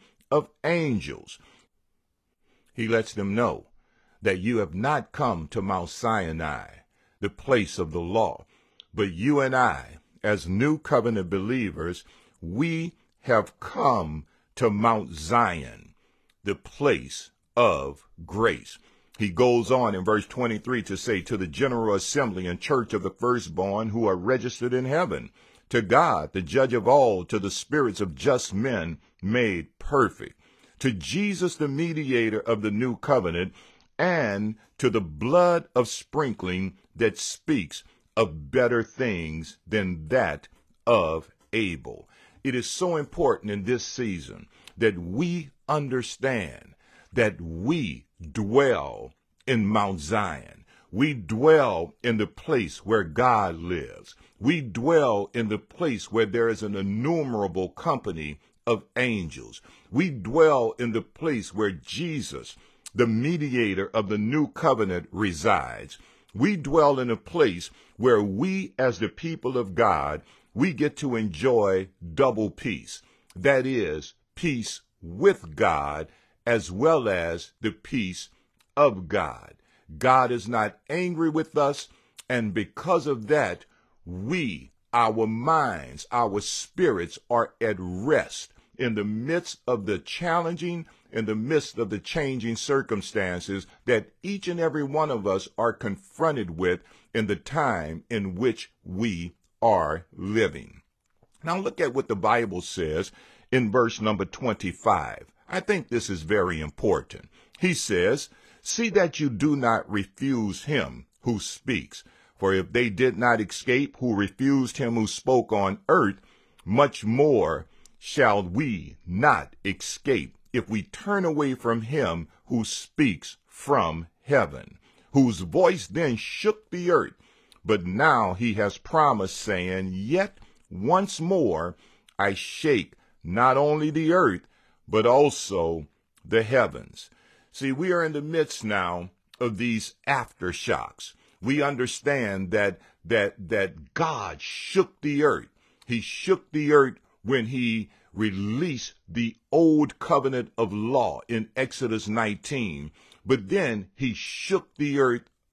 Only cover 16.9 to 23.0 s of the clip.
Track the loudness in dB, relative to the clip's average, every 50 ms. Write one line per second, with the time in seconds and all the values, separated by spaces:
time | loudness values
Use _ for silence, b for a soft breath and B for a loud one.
16.9 | 2 2 -2 -8 -12 -14 -14 -16 _ _ _ _ _ 4 6 6 4 2 -2 -6
17.9 | -8 -12 _ _ _ -20 -14 -8 -2 2 2 2 2 0 -6 -14 -20 b b b
18.9 | b b b b b -4 -4 -2 2 4 4 6 6 4 4 2 2 2 2 2
19.9 | 0 0 0 2 2 2 0 -2 -4 -4 -2 -2 -2 -4 -4 -4 -4 -4 -4 -4
20.9 | -6 -6 -2 -2 -2 -2 -2 -4 -4 -4 -4 -6 -4 -2 -2 0 0 0 0 2
21.9 | 2 0 0 -2 0 0 0 0 -2 -4 -4 -6 -6 -6 -2 0 0 0 0 0
22.9 | -2 -4